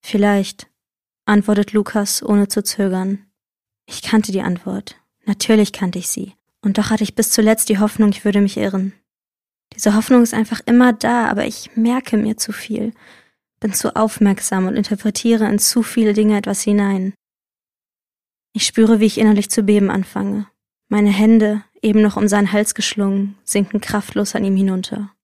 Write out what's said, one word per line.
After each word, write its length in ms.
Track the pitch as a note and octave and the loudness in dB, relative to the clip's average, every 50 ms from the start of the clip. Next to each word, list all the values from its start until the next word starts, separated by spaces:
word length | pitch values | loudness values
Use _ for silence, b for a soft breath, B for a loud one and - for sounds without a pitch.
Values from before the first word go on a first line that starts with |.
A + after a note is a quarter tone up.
Vielleicht, 640 | _ - - G3+ G3+ G#3 G3+ G3+ F#3+ - - - - _ _ _ _ _ _ _ _ _ _ _ _ | _ -4 0 2 2 2 2 0 -2 -4 -10 -18 -20 _ _ _ _ _ _ _ _ _ _ _ _
antwortet 480 | - G#3 G#3 G3 - G#3 G3+ G#3 - | 2 2 2 4 2 0 0 0 0
Lukas, 500 | G#3+ G#3+ G3+ - - G#3+ G3+ G3+ - - | 0 -2 -2 0 -2 -4 -2 -2 -4 -6
ohne 260 | - - G#3 G3+ G3+ G3 | -2 0 2 2 2 0
zu 140 | - G#3 | -2 -6
zögern. 640 | G3+ - - - G3 G3 F#3 F#3 F#3 F#3+ G3+ G3 _ _ _ _ _ _ _ _ _ _ _ _ _ | -4 -4 -4 -2 -2 -2 -2 -2 -2 -4 -4 -6 _ _ _ _ _ _ _ _ _ _ _ _ _
Ich 160 | - - - | -18 -16 -14
kannte 300 | - - - A3 G#3+ - | -6 0 0 0 0 0
die 100 | F#3 F#3+ | -4 -4
Antwort. 540 | - - F3+ F3 - - F#3 G3 - - - _ _ _ _ _ _ | -2 -4 -4 -6 -6 -8 -8 -8 -10 -14 -20 _ _ _ _ _ _
Natürlich 480 | G#3+ G3 - - - A3 G#3+ G#3 G3+ | -4 -4 -2 2 2 4 4 4 2
kannte 260 | - - G3 F3+ - F3+ | -2 -6 -6 -4 -4 -6
ich 100 | F3 - | -8 -8
sie. 260 | - - F#3+ G3 _ _ _ _ _ _ | -8 -8 -10 -12 _ _ _ _ _ _
Und 180 | - G#3 G3 G#3+ | -4 -2 0 0
doch 120 | G#3 - | 0 0
hatte 140 | A3 G#3+ G#3+ | 0 -2 -2
ich 100 | - - | -2 -2
bis 160 | - A3 - | -4 -2 0
zuletzt 380 | - - G#3+ A3 A3 A3 - - | 0 2 4 2 2 2 0 -2
die 100 | G#3+ F#3+ | 0 0
Hoffnung, 320 | G#3+ G#3 - - G#3+ G#3 | 0 0 2 2 2 2
ich 140 | G3+ - - | 2 0 -2
würde 160 | G#3 G3+ G3+ | 0 2 2
mich 160 | G3+ G3 - | 0 0 0
irren. 360 | G#3+ G#3 G3 G3 F#3+ F#3+ G3 - _ _ _ _ _ _ _ _ _ _ _ _ _ _ _ - | -4 -4 -4 -2 -4 -4 -6 -8 _ _ _ _ _ _ _ _ _ _ _ _ _ _ _ -14
Diese 200 | - - G#3+ G#3 | -2 0 2 2
Hoffnung 280 | A3 A3 - B3+ B3 | 2 2 4 4 4
ist 120 | A#3 A#3 - | 4 4 0
einfach 260 | A3 A3 - A3+ - - | -4 -4 -4 -6 -8 -2
immer 260 | - A#3 A#3+ B3 B3 | 2 4 6 6 4
da, 360 | A#3 - - A3+ A#3+ A#3+ A3+ - | 2 0 -2 0 0 0 0 0
aber 180 | - G3+ - | -2 -2 -4
ich 300 | - - - - - _ | -4 -6 -12 -16 -8 _
merke 400 | A#3 A3+ A#3 B3 C4 C#4 - - | -2 0 0 0 -2 -4 -2 -2
mir 200 | G#3 G#3 G#3+ A3 | -2 0 -2 -4
zu 160 | - - - | -6 -8 -8
viel, 400 | G#3 - - - G#3+ - G#3+ A3+ b b b b b b b b b b _ _ _ _ | -8 -12 -8 -8 -6 -6 -6 -8 b b b b b b b b b b _ _ _ _
bin 120 | - G#3+ | -6 -4
zu 240 | G3 - - G#3 - | -4 -2 -4 -2 0
aufmerksam 680 | - A3 A3 - - G#3+ G3+ G3 - - - G3 F#3+ F#3 | 0 -2 -2 0 2 2 2 2 0 -4 -4 -2 -2 -2
und 80 | F#3 - | -2 -2
interpretiere 760 | - G3+ - G#3+ G3 - G#3+ G#3 - - A#3 A3+ G#3+ G#3+ - | -4 -2 -4 -6 -4 -4 -4 -4 -2 0 0 2 2 2 0
in 100 | G#3 G#3 | 0 0
zu 240 | - - - B3 | 0 0 0 0
viele 300 | A3 - - A#3 A3 G#3+ | -2 0 0 0 2 2
Dinge 240 | G3+ G#3+ G#3+ G#3+ G#3+ | 2 2 2 2 2
etwas 260 | G3+ G3+ - G3+ - | 0 -2 -4 -6 -4
hinein. 520 | - G#3 G3+ G#3 G3+ G3 G3 F#3+ F#3 G3 - _ _ _ _ _ _ _ _ _ _ _ _ _ _ _ _ _ _ _ _ _ _ _ _ _ _ _ | -2 0 0 2 2 0 0 -2 -4 -6 -8 _ _ _ _ _ _ _ _ _ _ _ _ _ _ _ _ _ _ _ _ _ _ _ _ _ _ _
Ich 140 | _ G#3+ - | _ -6 -6
spüre, 340 | - - - A3+ A3 A3+ G#3 | -2 2 2 4 4 6 4
wie 60 | A3 | 4
ich 120 | G#3+ - - | 2 2 2
innerlich 320 | A3+ G#3+ G#3 G3+ G3+ - | 2 2 2 2 0 -2
zu 120 | - A3+ | -2 0
beben 280 | G#3 G3 G#3 G#3 G3 F#3+ | 2 2 2 2 2 0
anfange. 560 | - G3 F#3+ - - G3 G3 G3+ G3+ G#3 G3+ _ _ _ _ _ _ _ _ _ | -2 -4 -6 -6 -6 -6 -6 -4 -6 -6 -8 _ _ _ _ _ _ _ _ _
Meine 220 | G3+ G#3 G#3 G#3 | 0 2 2 2
Hände, 540 | G3 G3 G#3+ A3 A3+ A3+ G#3+ G#3 G#3+ G#3+ - _ _ _ | 4 4 4 6 6 6 4 2 -2 -4 -8 _ _ _
eben 200 | - A3 G#3 G#3+ | -2 2 4 4
noch 140 | G#3+ G#3 - | 4 4 2
um 120 | - G#3 G#3 | 0 0 2
seinen 240 | G3+ G#3 G3+ F#3 | 2 2 2 2
Hals 220 | G#3 G#3 G#3+ - - | 2 0 0 -2 -4
geschlungen, 640 | - G3+ - - G#3+ G3+ G3 G3 G3 G3 G3 G3+ _ _ | -4 -6 -4 -4 -2 -2 0 0 -2 -2 -4 -8 _ _
sinken 360 | - - G3+ G3 - - G#3 | -4 -2 -2 -2 0 -4 -6
kraftlos 540 | - - - G#3 - - - G3 G#3 - - | -4 -2 -4 -4 -4 -4 -4 -4 -4 -2 -2
an 100 | - G3 | -2 -2
ihm 120 | G3 G3 | 0 0
hinunter. 540 | F#3+ G3 F#3+ F#3+ F#3 F#3+ - - G#3 G3+ G3+ _ _ | 0 0 0 -2 -4 -6 -8 -8 -10 -10 -12 _ _